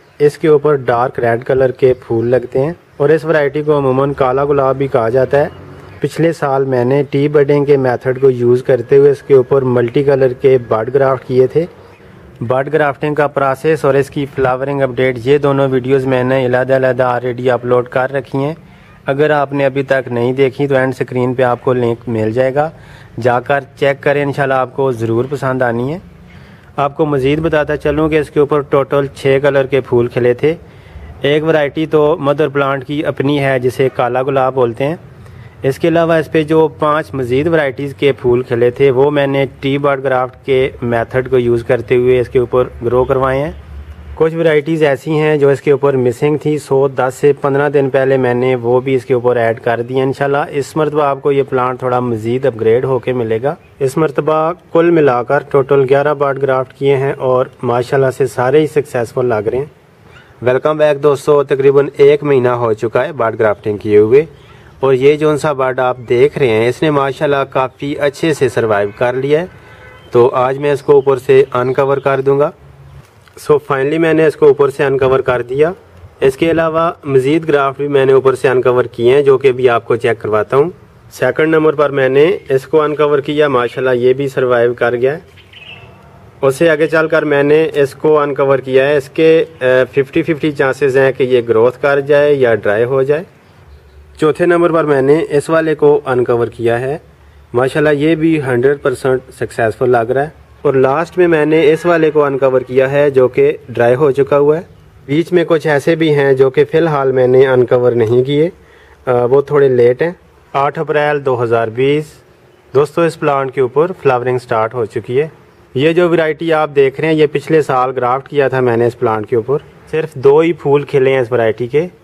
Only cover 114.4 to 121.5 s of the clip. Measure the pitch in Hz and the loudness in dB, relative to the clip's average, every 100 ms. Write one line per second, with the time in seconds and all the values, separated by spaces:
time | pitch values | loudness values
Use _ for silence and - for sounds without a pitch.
114.4 | - 113 110 123 110 120 107 127 156 - | -2 -2 -2 -4 -6 -6 -4 -4 -4 -8
115.4 | _ _ _ 127 151 165 175 160 156 151 | _ _ _ -2 0 2 2 2 0 -4
116.4 | 165 156 151 143 135 135 156 156 151 147 | -2 -2 0 2 0 0 -2 2 2 0
117.4 | - 160 143 131 127 131 123 131 - 143 | 0 0 0 0 -2 -2 -2 -2 -2 -2
118.4 | 131 117 123 117 120 - 120 110 107 123 | 0 0 0 2 0 0 -2 -2 -2 -4
119.4 | 110 147 - - - 156 156 135 131 147 | -2 -4 -6 -18 -8 -6 -6 -2 2 4
120.4 | 170 160 147 143 139 143 131 135 117 120 | 2 -2 0 0 0 0 2 0 0 0
121.4 | 113 | 0